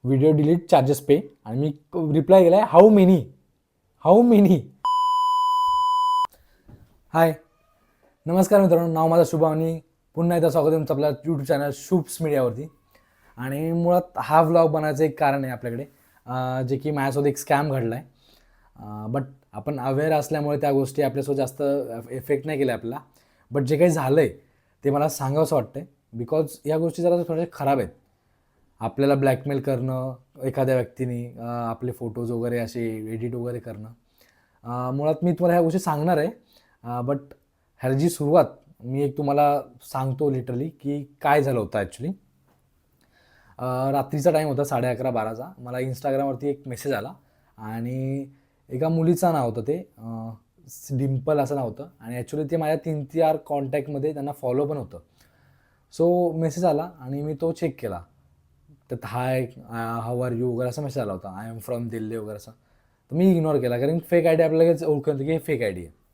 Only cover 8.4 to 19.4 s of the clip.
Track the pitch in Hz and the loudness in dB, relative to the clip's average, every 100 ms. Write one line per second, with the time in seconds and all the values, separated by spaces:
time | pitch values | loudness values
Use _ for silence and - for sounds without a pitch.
8.4 | 190 202 190 165 170 160 165 165 160 160 | 6 6 6 4 2 2 4 4 4 2
9.4 | 160 156 165 165 _ _ _ - 170 170 | 2 2 -2 -6 _ _ _ -2 0 2
10.4 | 160 156 151 160 143 139 151 139 156 151 | 2 2 2 2 0 0 0 -2 -4 -4
11.4 | 135 143 143 135 - 185 - - 160 143 | -2 -2 -2 -6 -2 -2 -2 -6 -2 0
12.4 | 123 113 156 _ _ _ _ _ _ - | 0 -4 -14 _ _ _ _ _ _ -12
13.4 | 127 139 160 170 170 180 180 - 120 156 | -8 -6 -2 0 2 2 0 -10 2 4
14.4 | 160 170 165 156 151 143 156 139 143 139 | 6 4 4 2 -2 0 0 2 0 0
15.4 | 131 123 120 120 143 _ _ _ - 127 | -4 -8 -8 -8 -12 _ _ _ -10 -6
16.4 | 127 131 127 135 143 147 139 135 143 139 | -4 -4 -2 -2 -2 -2 -2 0 0 -2
17.4 | - 143 151 131 113 120 - _ _ _ | 0 0 0 -2 -4 -6 -12 _ _ _
18.4 | _ _ _ - 104 107 110 135 131 - | _ _ _ -20 -14 -12 -6 -6 -6 -14